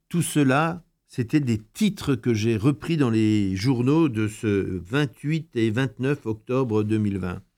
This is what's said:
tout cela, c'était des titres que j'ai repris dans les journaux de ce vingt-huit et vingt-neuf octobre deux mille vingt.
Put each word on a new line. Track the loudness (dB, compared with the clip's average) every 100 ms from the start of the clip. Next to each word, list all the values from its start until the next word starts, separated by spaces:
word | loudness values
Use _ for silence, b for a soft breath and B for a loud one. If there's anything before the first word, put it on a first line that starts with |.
| _
tout | -4
cela, | 0 2 2 2 0 -4 -12 _ _
c'était | -8 -2 0
des | 0 -2
titres | -4 -2 -2 0 -2 -2
que | 0
j'ai | 0 0 2
repris | 0 0 -2 0
dans | 2
les | 2 2 2 0 0
journaux | 0 2 2 2 2
de | 0 -4
ce | -2 0 0 0 -6
vingt-huit | -4 -2 -2 -4 -4 -4 -4 -2
et | 0
vingt-neuf | 0 -2 -2 -4 -2 -4
octobre | -8 -4 -2 0 0
deux | 2 0
mille | 0 -2
vingt. | -4 -8 -12